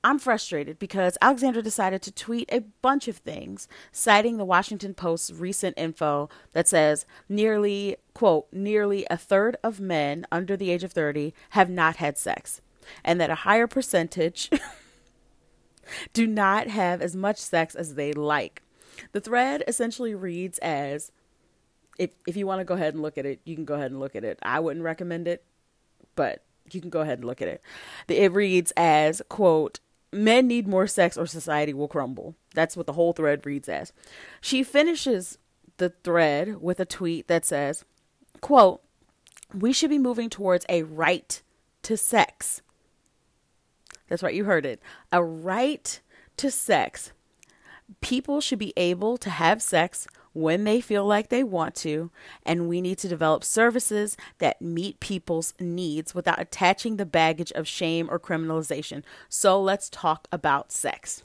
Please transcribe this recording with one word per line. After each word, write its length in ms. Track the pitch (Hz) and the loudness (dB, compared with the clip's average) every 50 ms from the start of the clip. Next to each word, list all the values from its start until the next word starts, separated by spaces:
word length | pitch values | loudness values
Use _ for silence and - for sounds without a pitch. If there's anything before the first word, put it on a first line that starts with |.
| - | 4
I'm 160 | 220 277 285 | 2 2 2
frustrated 600 | - 254 226 214 - - 180 151 143 - 160 _ | 2 0 0 0 0 -4 -6 -6 -6 -6 -10 _
because 380 | - 180 - 196 185 180 175 - | -12 -6 -2 0 2 2 2 6
Alexandra 400 | - 240 277 240 254 269 240 233 | 6 6 6 6 2 0 0 0
decided 400 | 214 220 - - 202 185 190 190 - | -2 -4 -2 0 0 0 -2 -4 -6
to 80 | - | -10
tweet 380 | - - - - 233 240 - - | -14 -12 -8 -6 -4 -6 -4 -2
a 100 | - 240 220 214 _ _ | -4 -4 -4 -6 _ _
bunch 260 | - 254 269 285 - | 0 2 2 2 -2
of 100 | 240 208 | -6 -10
things, 500 | - _ - - - - - 196 202 - _ - - - - | -10 _ -12 -12 -12 -12 -12 -14 -14 -16 _ -20 -20 -20 -14
citing 460 | _ - - 226 208 208 214 240 233 | _ -2 4 6 6 6 6 4 0
the 80 | 220 202 | -2 0
Washington 480 | 185 185 175 208 - 220 190 185 196 190 | 4 4 2 2 2 -6 -8 -8 -10 -10
Post's 400 | - 180 175 165 165 - - 170 | -4 -2 -2 -2 -2 -4 -8 -8
recent 440 | 160 170 180 196 - - 185 - | -6 -6 -4 -4 -2 -4 -4 -4
info 520 | - 160 165 156 - 160 151 147 143 147 156 - - - _ _ | -4 -6 -6 -4 -2 -2 0 0 0 -2 -6 -10 -20 -20 _ _
that 140 | 160 170 | 0 2
says 380 | - - 170 156 151 151 147 - _ - - _ | 4 4 6 4 4 4 0 -4 _ -18 -20 _
nearly, 680 | _ 202 208 214 220 214 208 208 208 202 202 202 196 190 - _ _ _ | _ -2 0 2 2 2 2 2 0 0 -2 -4 -4 -6 -8 _ _ _
quote, 340 | - 233 202 165 151 - _ | 2 4 4 4 4 0 _
"nearly 540 | - 190 196 202 214 214 208 202 202 202 - - | -8 -6 -4 0 0 2 2 2 0 -2 -2 -4
a 80 | 170 | -4
third 400 | 170 - - 202 196 202 233 247 - - | -6 0 2 2 4 4 2 0 -2 -4
of 160 | 226 220 196 | -6 -6 -4
men 460 | 196 190 175 156 147 143 143 165 - - | -6 -2 0 0 0 0 -2 -6 -6 -6
under 240 | - 170 190 180 196 | -4 -4 -2 -4 -4
the 160 | 185 196 185 | -4 -2 -2
age 120 | 175 175 180 | -2 -2 -2
of 100 | 185 - | -4 -2
thirty 400 | 175 156 147 143 151 147 151 - _ - _ | -2 -2 0 0 -2 -4 -6 -8 _ -20 _
have 200 | - 214 185 175 | 2 2 2 4
not 280 | 180 180 165 160 160 | 4 2 2 2 2
had 200 | - 170 147 139 | 0 -2 -2 -2
sex," 440 | - - - - - - - - - _ _ _ _ - - - - _ | -2 -4 -4 -4 -4 -6 -12 -12 -12 _ _ _ _ -20 -20 -20 -8 _
and 160 | - 170 180 | 0 2 2
that 100 | 170 135 | 2 0
a 60 | 160 | 0
higher 320 | 156 - 190 208 226 233 | -2 2 2 4 4 4
percentage 800 | 233 - 269 254 - - 180 165 165 - 185 160 170 175 - - - - 285 - - - - - _ _ _ _ _ _ _ _ _ | 2 0 -4 -2 2 2 0 0 0 -2 -2 -2 -2 -2 -6 -2 0 0 -2 -2 -6 -18 -20 -20 _ _ _ _ _ _ _ _ _
<laughs> 840 | _ _ _ _ _ _ _ _ _ _ _ - - - - - _ | _ _ _ _ _ _ _ _ _ _ _ -16 -14 -14 -14 -6 _
do 140 | 226 226 | 0 0
not 400 | 226 214 214 202 190 196 214 - | 2 2 2 4 4 4 2 0
have 340 | - 208 214 190 175 180 180 | -2 -2 0 0 0 0 0
as 140 | - 175 175 | -2 -4 -4
much 220 | 190 190 202 214 | -2 -2 -2 -2
sex 380 | - - - - 170 165 165 - | -2 -4 -2 0 0 0 0 -4
as 200 | - 170 156 143 | -10 -10 -8 -6
they 180 | 139 143 147 151 | -6 -4 -4 -2
like. 480 | 151 147 151 151 143 113 80 _ - _ _ _ _ _ _ - - - - | -2 0 0 0 0 0 -4 _ -18 _ _ _ _ _ _ -20 -20 -20 -10
The 100 | _ 202 | _ -8
thread 420 | 202 220 233 240 254 262 285 294 - | -6 -2 0 2 2 2 0 -4 -4
essentially 480 | - 233 - 240 226 226 - 254 226 214 | -4 -2 -2 -2 -4 -4 -6 -6 -6 -6
reads 420 | 190 185 180 170 175 185 190 175 - | -6 -8 -8 -6 -6 -8 -8 -8 -6
as, 520 | - 165 156 139 143 139 143 151 - - _ _ _ _ _ _ _ _ _ _ _ _ _ _ _ _ _ | -4 -4 -2 -2 -4 -4 -6 -8 -10 -14 _ _ _ _ _ _ _ _ _ _ _ _ _ _ _ _ _
if, 140 | - 185 170 _ _ _ | -6 -6 -6 _ _ _
if 100 | - 170 | -8 -6
you 120 | 202 202 | -4 -4
wanna 180 | 190 190 190 185 | -2 -2 -4 -2
go 100 | 175 180 | -2 -2
ahead 180 | 190 165 156 151 | 0 0 -2 -2
and 100 | 160 151 | -2 -6
look 140 | 156 156 | -6 -6
at 80 | - 135 | -4 -6
it, 140 | 139 135 - _ | -6 -6 -6 _
you 120 | 160 165 | -12 -10
can 100 | 151 160 | -8 -6
go 100 | 139 147 | -4 -4
ahead 160 | 147 143 131 | -4 -4 -6
and 80 | 131 135 | -6 -6
look 160 | 135 139 _ | -8 -8 _
at 80 | 101 107 | -6 -6
it. 160 | 107 87 - | -6 -6 -8
I 180 | - - 123 151 | -8 -4 -4 -2
wouldn't 240 | 165 165 143 165 165 | -2 -2 -4 -4 -6
recommend 440 | 165 160 - 180 175 165 170 170 | -6 -6 -6 -8 -8 -6 -6 -4
it, 160 | 170 175 170 _ _ _ _ _ _ _ _ _ _ _ _ _ _ _ | -6 -6 -6 _ _ _ _ _ _ _ _ _ _ _ _ _ _ _
but 280 | - 147 120 - - _ _ _ _ _ - | -2 -2 -2 -2 -8 _ _ _ _ _ -14
you 100 | - 185 | -14 -12
can 80 | 156 175 | -12 -6
go 120 | 160 165 | -4 -2
ahead 180 | 156 151 131 117 | -2 -2 -4 -6
and 80 | 120 | -6
look 140 | 120 131 - | -10 -8 -6
at 60 | - | -6
it. 140 | 87 71 - _ - - - - - - - - | -8 -8 -10 _ -20 -20 -20 -18 -18 -18 -18 -4
The, 100 | - 175 - 202 | 0 4 4 4
it 80 | 190 | 4
reads 420 | 175 202 208 196 185 180 170 - - | 4 4 2 4 2 2 2 2 0
as, 460 | - 170 165 156 151 151 156 160 - - _ | 2 4 6 6 6 6 4 2 0 -8 _
quote, 500 | - - 208 180 160 156 151 - _ - _ _ _ _ _ _ | -2 4 6 6 6 6 2 -2 _ -12 _ _ _ _ _ _
"Men 360 | - 202 214 220 226 247 262 | -4 2 4 6 6 6 6
need 200 | 247 240 240 214 | 4 2 0 0
more 200 | 196 196 185 190 | 2 2 2 2
sex 300 | 185 - - 180 170 - | 2 4 2 2 2 2
or 80 | 170 165 | -2 -6
society 480 | 165 - 165 143 165 151 151 151 151 143 | -6 -6 -10 -4 -2 0 0 0 -2 -2
will 140 | 135 147 | -4 -6
crumble." 480 | 143 - 151 135 123 131 - - - 165 _ _ _ _ | -4 -2 -4 -4 -4 -6 -10 -12 -14 -16 _ _ _ _
That's 220 | - 165 160 - | 0 0 0 0
what 120 | 175 170 | -8 -8
the 60 | - 143 | -6 2
whole 200 | 170 170 170 170 | 2 2 2 4
thread 320 | - 160 147 147 143 - | 2 2 0 0 0 -2
reads 240 | 143 143 143 135 - | -6 -8 -6 -6 -6
as. 240 | 85 71 82 - _ _ - - - - - - - - | -8 -6 -8 -10 _ _ -20 -20 -20 -20 -20 -20 -20 -12
She 220 | - - 269 262 269 | -6 -2 0 0 0
finishes 760 | - - 285 302 339 339 294 - 277 240 190 180 - - _ _ _ _ _ _ - _ | 4 4 4 4 4 2 -2 0 0 0 0 -2 -8 -14 _ _ _ _ _ _ -20 _
the 120 | - 185 175 175 _ _ | -2 -2 -2 -2 _ _
thread 580 | 175 170 170 165 151 143 143 175 208 214 180 | 0 4 4 4 4 4 2 -2 -2 -6 -6
with 180 | - 175 180 - | -4 -4 -2 -2
a 60 | 185 | -4
tweet 420 | - - - 190 170 170 156 - | -6 -4 -6 -4 -4 -4 -4 0
that 180 | - 175 165 - | 2 0 2 2
says, 400 | - 170 143 147 139 156 - - _ _ _ _ _ _ _ _ _ _ - | 0 -2 0 -2 -2 -4 -6 -10 _ _ _ _ _ _ _ _ _ _ -16
quote, 400 | - - 285 269 208 185 180 - _ _ _ _ _ _ _ _ _ - - - - _ - | 0 6 8 10 10 10 6 2 _ _ _ _ _ _ _ _ _ -20 -20 -20 -20 _ -8
"We 180 | 196 190 233 | -2 0 2
should 180 | 262 - 311 302 | 2 2 2 2
be 100 | 302 294 | 2 2
moving 300 | 262 247 220 226 233 226 | 2 2 0 -2 -4 -6
towards 360 | - - 202 185 180 180 - | -8 -4 2 2 2 2 2
a 160 | - - 170 160 | 0 0 0 0
right 580 | 156 156 156 165 160 180 170 - _ - - _ _ _ _ _ _ _ _ - | -2 -4 0 2 2 2 0 -4 _ -12 -12 _ _ _ _ _ _ _ _ -6
to 120 | - 226 | -6 -2
sex." 680 | 214 - - - 220 - - - _ - - - - _ _ _ _ _ _ _ _ _ _ _ _ _ _ _ _ _ _ _ _ _ _ _ _ _ _ - - _ | 0 0 2 4 4 4 4 0 _ -6 -6 -6 -6 _ _ _ _ _ _ _ _ _ _ _ _ _ _ _ _ _ _ _ _ _ _ _ _ _ _ -20 -20 _
That's 160 | _ - 170 185 | _ -6 -4 -2
right, 100 | 156 - | -4 -2
you 120 | 185 208 | -2 0
heard 200 | 202 190 165 143 | 2 2 2 2
it. 160 | 139 117 - _ - - - _ _ | -2 -8 -8 _ -20 -20 -20 _ _
A 120 | - 180 175 | 0 2 2
right 760 | 165 160 160 160 185 185 220 254 285 302 - _ - - - _ _ _ - _ _ _ | 0 -4 -8 -6 -4 -2 0 0 0 0 -4 _ -12 -12 -12 _ _ _ -20 _ _ _
to 140 | - - 277 | -4 -4 -2
sex. 600 | - - - - 202 151 113 - - - - - - _ _ _ _ _ - _ _ _ _ - - - _ _ 196 _ | -2 -2 2 2 2 2 2 -2 -6 -12 -16 -16 -18 _ _ _ _ _ -20 _ _ _ _ -20 -20 -20 _ _ -16 _
People 400 | - - 247 254 254 - 285 294 | -4 -2 -2 -2 0 0 -2 -2
should 180 | 294 - 262 208 | 0 -2 -2 -2
be 140 | 208 185 - | -4 -6 -2
able 400 | - 180 175 180 175 202 220 240 | 0 0 0 0 0 0 -2 -2
to 120 | 247 - 202 | -2 -4 -8
have 320 | 170 151 170 165 202 220 | -2 2 4 4 4 4
sex 460 | - - - 165 170 180 - - - - - _ _ _ _ | 0 0 2 2 2 2 -2 -12 -14 -14 -18 _ _ _ _
when 320 | 156 160 160 165 185 208 | 0 2 2 2 2 2
they 140 | 214 214 240 | 2 2 2
feel 260 | 240 - 214 202 202 | 2 0 0 0 2
like 240 | 202 208 208 220 - | 4 2 2 2 0
they 140 | 247 240 269 | 0 0 0
want 300 | 226 190 170 160 - - | 0 0 -2 -2 -2 -4
to, 380 | - - 165 151 156 165 170 _ - - - - - _ | -6 -6 -4 -4 -4 -4 -8 _ -18 -20 -20 -20 -12 _
and 240 | - 165 170 175 170 | -2 -2 0 0 -2
we 100 | 170 180 | -2 -2
need 200 | 180 180 190 - | -2 -4 -4 -4
to 80 | - | -4
develop 360 | 190 175 156 160 156 156 - - | -6 -4 0 2 2 2 2 2
services 720 | - - 220 226 233 220 247 - - 214 208 208 208 - - - - _ | -2 2 4 4 4 2 2 -2 0 -2 -2 -2 -4 -6 -10 -12 -20 _
that 240 | _ 175 147 - _ | _ -2 -2 0 _
meet 380 | - 170 170 165 180 202 - _ | -6 -6 -4 -4 -4 -6 -8 _
people's 540 | - - 202 185 _ - 175 160 165 - - _ | -8 -6 -6 -6 _ -4 -4 -2 -2 -6 -8 _
needs 540 | 185 175 170 175 180 160 147 156 160 - - | -6 -6 -4 -4 -4 -4 -4 -4 -6 -6 -8
without 260 | 180 175 180 170 - | -4 -2 -2 -2 -2
attaching 580 | 175 - - - 190 180 190 - - 233 220 | -4 -10 -4 0 2 2 2 2 -2 -6 -4
the 80 | 196 202 | -4 -6
baggage 460 | 160 143 170 160 160 165 156 170 - - | 0 2 2 4 4 2 -2 -6 -8 -6
of 140 | - 160 | -8 -8
shame 400 | - - - 185 160 165 165 165 - | -8 -6 -4 -2 -2 -2 -2 -2 -4
or 100 | - 170 | -6 -8
criminalization. 840 | - - 180 160 160 160 160 160 156 - 156 135 151 - - 139 147 - - - - _ | -4 -4 -6 -4 -4 -4 -4 -4 -4 -4 -6 -6 -6 -10 -12 -12 -14 -16 -20 -20 -16 _
So 300 | - - - 196 185 196 | -4 2 4 4 4 6
let's 300 | 196 190 196 196 - - | 4 2 0 0 -4 -10
talk 380 | - - - 165 156 156 _ - | -12 -2 0 0 0 0 _ -10
about 400 | - 165 - 156 139 143 - _ | -10 -2 2 2 2 2 0 _
sex. 520 | - - - 143 - - - - - - _ | -6 -4 -4 -4 -4 -6 -10 -12 -12 -12 _